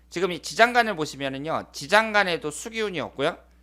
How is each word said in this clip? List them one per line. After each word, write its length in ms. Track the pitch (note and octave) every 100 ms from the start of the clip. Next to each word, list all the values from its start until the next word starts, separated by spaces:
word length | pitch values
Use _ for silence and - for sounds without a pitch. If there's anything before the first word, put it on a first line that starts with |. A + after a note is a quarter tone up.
| _
지금 220 | E3+ F#3
이 100 | E3
지장간을 540 | - D#3 A#3 B3 A3 F3
보시면은요, 720 | D3 C3+ C#3 C3+ D3+ C3 G2
지장간에도 800 | - C#3+ G#3 A3+ G#3 F#3+ E3 D3+
수기운이 480 | - A#3+ A3+ G#3 E3+
없고요. 380 | A2+ - D3 F3+ - _